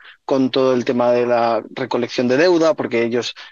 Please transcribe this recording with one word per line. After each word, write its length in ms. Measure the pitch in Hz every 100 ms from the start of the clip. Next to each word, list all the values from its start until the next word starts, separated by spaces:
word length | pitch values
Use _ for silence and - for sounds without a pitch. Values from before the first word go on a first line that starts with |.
| - - -
con 260 | 135 131
todo 220 | 135 131
el 100 | 127
tema 300 | 120 123 120
de 120 | 123 120
la 380 | 120 117 110 -
recolección 580 | - 123 123 120 - 123
de 80 | 127
deuda, 380 | 180 170 160
porque 300 | 147 117 117
ellos, 320 | 117 120 113 - -